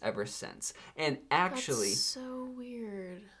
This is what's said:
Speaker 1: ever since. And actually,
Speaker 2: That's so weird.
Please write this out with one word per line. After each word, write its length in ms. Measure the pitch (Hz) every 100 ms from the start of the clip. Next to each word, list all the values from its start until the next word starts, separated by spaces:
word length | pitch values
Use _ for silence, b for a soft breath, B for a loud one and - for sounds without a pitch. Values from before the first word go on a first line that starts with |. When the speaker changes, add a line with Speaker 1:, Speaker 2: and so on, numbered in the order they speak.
Speaker 1:
ever 240 | 113 101 104
since. 460 | - - - - B B -
And 220 | 156 135 -
actually, 580 | 160 185 262 196 120 98
Speaker 2:
That's 120 | 135
so 420 | - 262 254 254 254 254
weird. 680 | 247 240 214 202 185 180 208 -